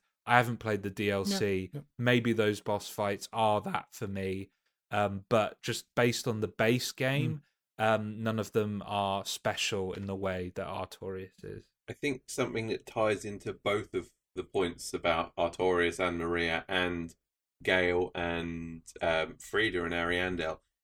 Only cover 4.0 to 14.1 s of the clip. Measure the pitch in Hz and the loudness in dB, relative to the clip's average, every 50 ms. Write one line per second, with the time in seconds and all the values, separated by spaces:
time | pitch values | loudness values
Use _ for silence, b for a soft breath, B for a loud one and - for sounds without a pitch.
4 | 113 98 98 95 95 95 95 95 95 - _ _ _ _ _ _ _ - 104 104 | -8 -6 -4 -4 -2 -2 -4 -4 -8 -12 _ _ _ _ _ _ _ -2 0 2
5 | 104 98 98 98 95 - 120 110 104 - - _ - 123 113 - - _ - 123 | 2 2 0 -4 -2 2 2 2 2 2 -2 _ -6 -6 -6 -6 -6 _ 0 2
6 | 120 123 117 - - 127 110 107 - - - - 110 113 123 123 - - - - | 4 4 2 0 -2 -4 -2 -2 -4 -4 0 2 4 4 4 2 0 -4 -4 -2
7 | 131 131 135 147 151 - 156 147 - _ _ _ _ _ _ - 110 110 110 107 | -2 0 0 0 0 -2 -2 -4 -10 _ _ _ _ _ _ 0 2 4 4 2
8 | 107 107 107 110 110 113 110 110 101 - - 113 104 107 104 101 - - 104 101 | 0 -4 -6 -4 -2 -2 0 -2 -2 0 0 0 0 0 -2 -6 -6 -4 -2 0
9 | 101 98 98 98 98 - - - - 110 98 - - - 110 98 95 92 - - | 0 0 0 -2 -4 -4 -6 -4 -2 -2 -2 0 -2 -2 -2 -2 -2 -4 -6 -6
10 | 98 98 95 95 98 95 92 92 90 90 - 95 95 - 98 98 92 - - - | -6 -6 -4 -2 -2 -2 -2 -2 -4 -6 -6 -8 -8 -6 -6 -8 -8 -10 -10 -12
11 | - 95 95 95 95 - _ _ - 98 101 104 - _ _ _ _ - 117 - | -10 -8 -8 -8 -10 -12 _ _ -14 -14 -14 -14 -16 _ _ _ _ -14 -10 -6
12 | - 147 135 - _ - - 139 123 117 120 117 113 113 - - - - - 113 | -4 -4 -4 -6 _ -8 -4 -4 -4 -2 -2 -4 -4 -4 -4 -6 -8 -6 -2 0
13 | 110 107 104 90 110 104 101 95 - 110 92 - - 104 101 107 98 - - 92 | 2 2 2 0 -4 -8 -10 -8 -8 -8 -8 -4 -2 0 0 0 -2 -2 -4 -6
14 | 85 - | -6 -6